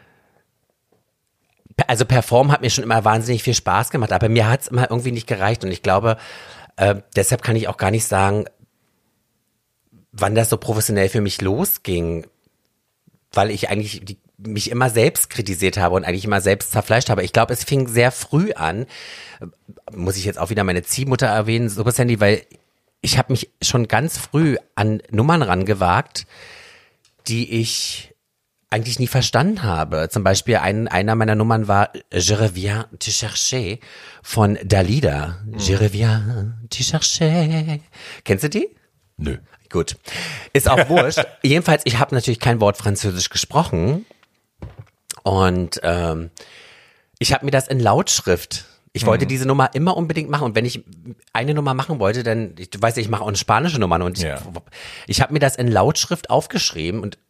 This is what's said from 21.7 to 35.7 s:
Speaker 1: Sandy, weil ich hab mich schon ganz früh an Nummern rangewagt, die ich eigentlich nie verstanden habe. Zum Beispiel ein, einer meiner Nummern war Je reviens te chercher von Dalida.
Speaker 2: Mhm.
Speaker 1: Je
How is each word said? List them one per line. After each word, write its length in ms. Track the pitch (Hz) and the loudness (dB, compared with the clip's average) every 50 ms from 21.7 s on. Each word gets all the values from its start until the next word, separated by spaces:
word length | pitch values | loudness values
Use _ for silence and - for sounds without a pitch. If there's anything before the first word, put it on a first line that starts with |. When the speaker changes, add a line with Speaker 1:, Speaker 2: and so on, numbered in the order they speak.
| 101 98 104 123 | -2 -2 0 0
Speaker 1:
Sandy, 280 | 117 - 123 120 117 101 | 2 2 2 2 4 4
weil 220 | 107 101 107 - - _ _ - _ _ _ _ _ _ _ - | 4 4 4 2 0 _ _ -20 _ _ _ _ _ _ _ -8
ich 180 | - - - 123 | -4 0 2 2
hab 100 | - - | 2 2
mich 200 | 131 - - - _ - | 0 -2 -2 -6 _ -6
schon 240 | - - - 123 117 - | -4 0 0 0 0 2
ganz 280 | - 110 139 165 - - | 0 0 0 0 -6 -8
früh 380 | - - - 147 165 151 123 - - _ - | -10 -2 0 2 2 2 2 0 -4 _ -4
an 260 | - 104 107 107 107 - - | 0 0 0 0 -2 -4 -4
Nummern 320 | 110 104 120 156 170 165 | 0 2 2 4 4 2
rangewagt, 840 | 135 98 87 92 95 98 104 95 92 87 87 120 147 - - - - _ - - - - - - - - - - _ _ _ _ _ _ _ _ - - | 2 2 2 0 2 0 0 2 2 2 2 2 0 -2 -8 -14 -14 _ -20 -20 -20 -20 -20 -20 -20 -20 -20 -20 _ _ _ _ _ _ _ _ -8 -4
die 320 | 113 117 120 - 113 113 | -4 -2 -2 -2 0 -2
ich 540 | 113 110 - - - - - - - - - _ _ _ _ _ _ _ _ _ _ - | 0 0 -2 -4 -4 -6 -8 -10 -14 -18 -20 _ _ _ _ _ _ _ _ _ _ -4
eigentlich 280 | 107 110 110 123 113 - | -4 -4 -2 -4 -2 -2
nie 80 | 127 | -2
verstanden 560 | - - 127 117 - - 117 143 196 220 190 | 0 0 0 0 2 2 2 2 2 0 0
habe. 460 | 147 107 85 80 78 78 82 78 80 80 | -2 -2 0 0 -2 -2 -2 -2 -2 -2
Zum 140 | - 110 95 | -2 0 2
Beispiel 320 | 95 98 - - - 113 | 2 2 2 2 2 0
ein, 320 | 92 73 92 101 110 117 - | 2 2 0 0 0 -2 0
einer 260 | - 90 98 110 113 | 0 0 0 2 2
meiner 200 | 113 110 110 107 | 2 2 2 2
Nummern 340 | 107 107 113 113 110 110 101 | 2 2 2 2 0 2 2
war 220 | 101 101 101 - - - - - | 4 2 2 2 -2 -12 -12 -4
Je 220 | - 90 87 95 104 | -2 0 2 2 2
reviens 520 | 104 110 107 90 92 95 101 101 110 110 - - - | 2 2 0 0 -2 -4 -4 -4 -4 -6 -10 -12 -10
te 120 | - 113 | -6 -4
chercher 680 | 104 - 113 107 - - - - 131 127 110 87 107 - - - - - - - - - | -4 -4 -4 -4 -4 -4 -4 -2 -2 -2 -4 -4 -6 -8 -12 -20 -20 -20 -20 -20 -20 -20
von 360 | - - - 113 107 101 104 - - | -12 -4 0 2 2 2 2 0 0
Dalida. 760 | 95 101 95 90 90 110 151 139 85 71 73 73 80 87 92 107 | 2 2 2 4 2 2 2 2 0 0 0 -4 -6 -8 -10 -12
Speaker 2:
Mhm. 140 | 107 110 107 | -12 -8 -4
Speaker 1:
Je 160 | 101 90 | 0 0